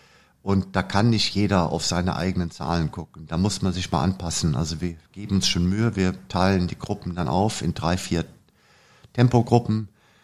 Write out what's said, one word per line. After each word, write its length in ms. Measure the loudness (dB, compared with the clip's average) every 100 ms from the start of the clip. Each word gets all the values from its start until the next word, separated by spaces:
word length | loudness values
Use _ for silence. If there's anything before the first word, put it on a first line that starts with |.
| _ _ _ _
Und 340 | 0 0 2 -2
da 80 |
kann 260 | 0 2 2
nicht 240 | 2 0
jeder 380 | 0 2 2 2
auf 120 | -2 -2
seine 300 | -2 0 -2
eigenen 360 | -2 -2 -4
Zahlen 400 | -4 -2 0 -2
gucken. 340 | -4 -12 -14 -6
Da 120 | -2
muss 260 | 0 0
man 100 | -2
sich 180 | -4 -2
mal 120 | 0
anpassen. 520 | 0 -2 -4 -2 0 0
Also 240 | -2 -4
wir 160 | -8 -10 -16
geben 260 | -14 -2 0
uns 100 | 2
schon 180 | 2 2
Mühe, 300 | 2 0 2
wir 180 | 0 -2 -4
teilen 400 | 0 4 4 0
die 100 | -4
Gruppen 380 | -6 -6 -6 -4
dann 120 | -2
auf 360 | 2 0 0
in 100 | -4
drei, 240 | -2 0 -2
vier 280 | 0 -2 -2 -10 _ _ _ _ _ _ -8
Tempogruppen. 760 | 2 4 4 4 4 2 -2 -4 _ _ _